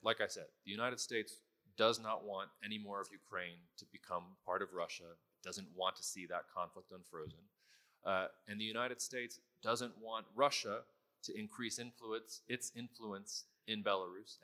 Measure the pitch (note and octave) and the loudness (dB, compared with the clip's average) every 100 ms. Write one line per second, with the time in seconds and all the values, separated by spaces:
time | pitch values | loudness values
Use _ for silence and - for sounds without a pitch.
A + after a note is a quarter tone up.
0 | G#2+ A2+ G#2 F#2+ D#2 _ G2 G#2 B2 B2 | 4 4 4 -2 -10 _ -8 0 0 0
1 | - A#2 G#2 - _ _ - - A2 A2+ | 0 0 -2 -6 _ _ -6 6 8 8
2 | A2 A2 G#2 G2 F#2+ - G#2 G#2+ G2+ G2 | 2 -2 0 -2 -4 -6 -6 -4 -2 -4
3 | F#2 G2 - F#2+ F2 E2+ F2 - - - | -4 -8 -4 -2 -2 -6 -16 -18 -18 -14
4 | - F2+ F2+ F#2+ - F#2 F#2 F2+ E2+ - | -2 -2 -2 -8 0 2 2 0 -2 -2
5 | E2+ E2+ _ _ F#2 G2 F#2 F2+ F#2 - | -10 -18 _ _ -8 -6 -6 2 2 2
6 | - F#2+ E2+ F2 - F#2 F2 F#2+ - F#2 | -4 -6 -2 -2 -2 -2 -2 -4 -14 -16
7 | F2 E2 D#2 D#2 G#2 _ _ - _ _ | -12 -8 -8 -10 -18 _ _ -20 _ _
8 | F#2+ F#2+ F#2+ - - G#2 A2 A2 B2+ B2 | 2 4 4 -4 -8 -4 -2 0 0 0
9 | - B2+ A#2+ - _ _ A2+ A#2 A#2+ F2+ | -4 -2 -4 -6 _ _ 2 2 2 -6
10 | A2 A2+ G2+ G#2+ C#3+ - G#2+ A2 - _ | -4 -4 -2 6 6 6 0 -2 -4 _
11 | _ _ - G#2 G#2+ - A2+ A2+ A#2+ - | _ _ -8 -6 -6 -4 -2 -2 -6 -8
12 | A2+ A2 A2+ - - B2 - A#2 A#2+ - | -2 -2 -2 -12 -4 -2 -2 -6 -8 -6
13 | A2 G2 G2+ - - _ - G#2+ G#2 G2 | -6 -6 -6 -8 -8 _ -4 0 4 4
14 | F2+ F#2 A2 - | 2 -6 -12 -10